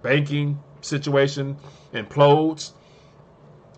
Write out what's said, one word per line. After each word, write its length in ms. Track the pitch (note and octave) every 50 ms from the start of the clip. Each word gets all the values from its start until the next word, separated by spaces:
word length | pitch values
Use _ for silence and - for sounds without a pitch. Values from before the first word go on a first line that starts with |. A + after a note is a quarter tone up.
| -
banking 560 | B2 C3+ D3+ D3 C#3+ C#3+ D3 D3 D3 C#3+ C#3+ - - - -
situation 760 | - - D3+ C#3 C#3+ D3+ C#3 C#3 C#3 C#3 C#3+ C#3+ C#3 C#3 C#3 - - - - - - - -
implodes, 800 | A#2 G#2+ G2+ - C#3+ D3 C#3+ D3+ D#3 D#3 D#3+ D#3+ D3+ - - - - _ _ - - - - _ - - _ _ _ - - - - - - -